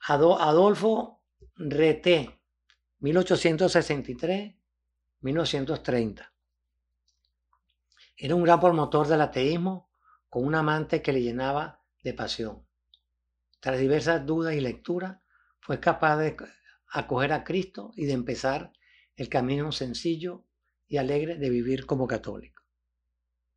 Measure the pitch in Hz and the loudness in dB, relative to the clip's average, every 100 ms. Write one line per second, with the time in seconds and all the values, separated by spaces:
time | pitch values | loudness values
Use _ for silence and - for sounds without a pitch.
0 | - 143 165 185 156 156 202 202 214 214 | -2 4 6 6 4 6 6 4 2 0
1 | - - _ _ - - 151 143 160 151 | -4 -14 _ _ -20 -10 -4 2 4 4
2 | 180 165 123 - _ _ _ _ _ _ | 4 2 2 -12 _ _ _ _ _ _
3 | 139 170 180 160 170 160 180 175 - 143 | 0 2 2 2 2 2 2 2 0 -2
4 | 123 120 165 196 208 - _ _ _ _ | -6 -6 -4 -4 -6 -14 _ _ _ _
5 | _ _ 127 156 151 143 135 143 - 123 | _ _ -4 -2 -2 -2 -4 -4 -2 -2
6 | 113 101 - _ _ _ _ _ _ _ | -2 -6 -16 _ _ _ _ _ _ _
7 | _ _ _ _ _ _ _ _ _ _ | _ _ _ _ _ _ _ _ _ _
8 | _ _ 139 175 170 170 175 165 143 151 | _ _ -2 2 6 6 6 4 2 2
9 | 147 156 147 131 135 170 180 185 - _ | 4 4 2 2 0 0 -2 -4 -10 _
10 | _ _ _ 123 135 160 151 156 151 160 | _ _ _ -4 0 0 2 0 0 -2
11 | 151 135 120 120 135 139 160 - _ _ | 0 0 0 -2 -2 -4 -6 -12 _ _
12 | 131 120 107 - 110 101 - _ _ _ | -10 -8 -8 -6 -8 -10 -18 _ _ _
13 | _ _ _ _ _ _ 131 131 135 151 | _ _ _ _ _ _ -4 0 2 2
14 | 143 165 139 160 165 151 127 113 - 180 | 2 0 0 -2 -2 -2 -4 -6 -6 -6
15 | 185 185 _ _ _ _ - 139 - 160 | -6 -12 _ _ _ _ -6 -2 0 2
16 | 156 151 156 - - _ _ _ _ 147 | 2 2 0 -4 -12 _ _ _ _ -8
17 | - 127 143 151 - 180 185 - 208 - | -4 -2 0 -2 -4 -4 -6 -10 -16 -8
18 | 143 131 120 117 131 143 170 _ _ _ | -4 -4 -4 -4 -4 -4 -8 _ _ _
19 | _ - 123 139 123 143 151 143 131 117 | _ -14 -6 -2 -2 -2 -4 -6 -8 -6
20 | 170 160 175 180 _ _ _ _ _ 143 | -6 -4 -6 -12 _ _ _ _ _ -4
21 | 131 143 156 165 139 120 120 131 - 135 | -2 -2 -4 -4 -2 -2 -2 -4 -4 -4
22 | 127 117 - 101 - _ _ _ _ _ | -2 -4 -8 -12 -16 _ _ _ _ _
23 | _ _ _ _ _ | _ _ _ _ _